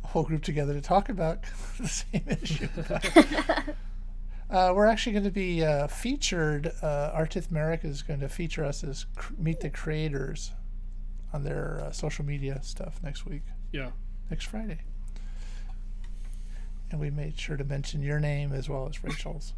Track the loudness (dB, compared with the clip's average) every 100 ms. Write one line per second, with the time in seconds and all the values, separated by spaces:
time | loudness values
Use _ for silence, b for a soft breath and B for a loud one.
0 | 0 0 2 0 0 0 0 0 4 4
1 | 4 0 0 0 -4 -6 -6 -2 -2 -2
2 | 0 -2 0 -2 0 -2 -2 -2 -2 -2
3 | 8 10 10 4 2 0 0 -4 -6 -6
4 | -6 -6 -6 B B 6 8 10 8 8
5 | 2 2 2 2 2 4 4 4 2 0
6 | 0 2 2 4 4 2 0 0 0 2
7 | 0 0 0 0 0 0 2 0 -2 -4
8 | -4 -2 -2 -2 -2 -2 -2 -2 -4 -4
9 | -6 -6 -6 -2 0 0 -4 -4 -2 0
10 | 0 -2 -2 -4 -6 -6 -6 -6 -6 -6
11 | -6 -6 -4 -4 -2 -2 -2 -2 -4 -2
12 | -2 -2 -2 -2 -2 -2 -4 -4 -4 -4
13 | -6 -6 -4 -4 -6 -6 -4 -4 -4 -6
14 | -6 -6 -4 -4 -2 -4 -4 -4 -6 -6
15 | -6 B B B B B B B -6 -6
16 | -4 -4 B B B B B -6 -4 -2
17 | -2 -2 -2 -4 -4 -2 0 -2 -2 -2
18 | 0 2 2 2 0 0 -2 -2 -2 -2
19 | -2 -2 -2 -4 -4